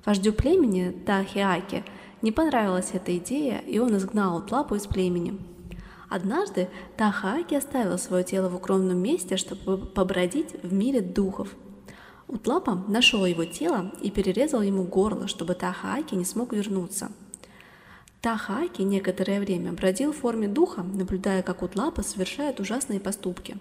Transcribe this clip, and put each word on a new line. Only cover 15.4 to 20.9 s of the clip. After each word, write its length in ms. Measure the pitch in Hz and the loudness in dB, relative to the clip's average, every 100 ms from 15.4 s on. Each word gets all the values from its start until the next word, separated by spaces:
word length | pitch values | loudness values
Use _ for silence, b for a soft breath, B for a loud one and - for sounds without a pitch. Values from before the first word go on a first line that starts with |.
| 165 | -4
Тахааки 600 | 175 180 185 190 226 311 | -2 -2 -4 -4 -4 -2
не 100 | 190 | -2
смог 280 | 175 214 247 | -2 -2 -2
вернуться. 580 | 214 202 196 175 - - - - - B B B B B B B _ | -2 0 -2 -2 -6 -8 -12 -18 -20 B B B B B B B _
Тахааки 600 | 233 220 - 208 349 - | -4 -2 -4 -2 -2 0
некоторое 580 | 196 196 196 185 185 202 | 2 2 0 0 0 0
время 320 | 196 180 175 | 0 -2 -2
бродил 400 | 170 190 190 285 | 0 0 2 0
в 40 | 302 | 0
форме 320 | 240 226 208 | -2 0 0
духа, 340 | 208 359 - | 4 2 2
наблюдая, 600 | 180 | -4